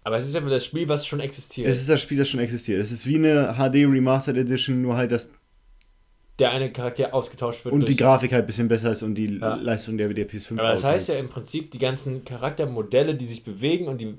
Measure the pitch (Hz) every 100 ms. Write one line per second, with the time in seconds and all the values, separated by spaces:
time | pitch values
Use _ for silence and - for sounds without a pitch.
0 | - 113 135 160 143 135 - 156 165 147
1 | 147 143 139 - - - 123 127 131 151
2 | - 139 139 131 120 117 - 98 104 120
3 | 131 156 156 151 127 117 135 135 143 135
4 | 131 135 139 127 123 127 135 127 127 120
5 | 123 117 - - _ _ _ - _ _
6 | _ _ _ - 131 127 127 110 123 120
7 | 131 135 - - 123 117 123 143 123 135
8 | 127 131 123 127 104 110 117 113 117 107
9 | 110 104 107 101 113 107 117 107 - 110
10 | 104 104 101 107 - 113 113 95 131 170
11 | 185 143 123 - 107 156 151 127 123 135
12 | 135 131 - 123 131 147 147 120 104 127
13 | 160 143 120 117 - 98 131 175 170 131
14 | 110